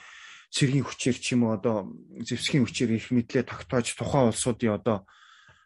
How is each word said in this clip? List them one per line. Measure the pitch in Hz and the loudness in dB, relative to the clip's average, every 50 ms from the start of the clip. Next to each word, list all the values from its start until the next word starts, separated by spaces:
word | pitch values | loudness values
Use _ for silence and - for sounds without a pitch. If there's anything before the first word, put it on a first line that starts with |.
| - - - - - - - - - _ | -20 -20 -20 -20 -20 -20 -20 -20 -18 _
Цэргийн | - - 147 123 135 139 | -2 0 0 2 2 0
хүчээр | 117 - - - - 131 123 - | -2 -2 -6 -2 0 0 0 0
ч | - - 127 | -2 0 2
юм | 123 120 | 2 2
уу, | 110 110 | 2 0
одоо | 95 - 120 110 104 92 - - - - - - - 120 | 0 0 0 0 0 -4 -6 -12 -16 -20 -20 -14 -12 -8
зэвсгийн | - 123 117 - - - 147 117 | -6 -6 -4 -4 0 2 2 2
хүчээр | - - - 131 110 113 | 2 0 -2 0 0 0
их | 110 - - 127 | 0 0 0 0
мэдлээ | 120 117 - - 127 120 | 0 0 0 0 -2 -2
тогтоож | - - - - - 135 123 120 - - | -2 -6 -12 -8 -2 -2 0 0 -2 -4
тухайн | - 117 - - 143 127 110 104 | -6 -4 0 2 4 4 4 2
улсуудын | - - 131 113 - 123 110 104 98 | 0 -2 -2 -2 0 0 0 0 0
одоо | - 120 107 98 - _ - - - - - - _ - - _ _ | 0 0 0 -2 -4 _ -20 -20 -20 -20 -20 -20 _ -20 -20 _ _